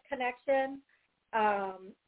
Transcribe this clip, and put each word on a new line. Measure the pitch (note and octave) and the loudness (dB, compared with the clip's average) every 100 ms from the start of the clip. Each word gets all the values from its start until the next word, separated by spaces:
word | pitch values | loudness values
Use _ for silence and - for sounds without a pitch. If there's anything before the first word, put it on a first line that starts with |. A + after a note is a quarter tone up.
| - | -6
connection, | C4+ B3 B3 - C4+ C4+ C#4 - _ _ _ _ | -4 -4 -2 2 2 2 -4 -16 _ _ _ _
um, | A3 G#3+ G3+ F#3+ F#3 F#3+ - | 0 2 2 -2 -8 -14 -20